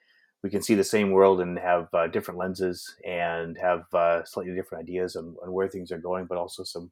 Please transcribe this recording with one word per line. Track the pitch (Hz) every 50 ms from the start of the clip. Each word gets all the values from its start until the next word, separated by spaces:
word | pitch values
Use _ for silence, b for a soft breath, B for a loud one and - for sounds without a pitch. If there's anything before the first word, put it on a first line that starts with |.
| _ _ _ _ _ _ _ _ -
we | 98
can | 101 98
see | 90 - 113
the | 101 98
same | - - 107 104 98
world | 95 95 98 98 98 90
and | 90 87 87 87
have, | 87 90 87 87 82 - -
uh, | 87 82 82
different | 85 104 - - 85 90
lenses | 90 92 92 - 95 92 87 85 - - - - -
and | 92 90 87 87 85 82 85 82 82 82 80
have, | 92 90 87 85 85 - -
uh, | 90 85 85 85 85 80
slightly | - - 110 92 90 90
different | 90 95 - - 82 82
ideas | 82 90 92 92 90 -
on, | 92 82 85 85 -
on | - 92 92
where | 95 95 95
things | - 95 90 87 -
are | 82
going, | 80 90 90 92 92
but | 85 92 87
also | 87 90 - - 95
some, | - - 85 87 90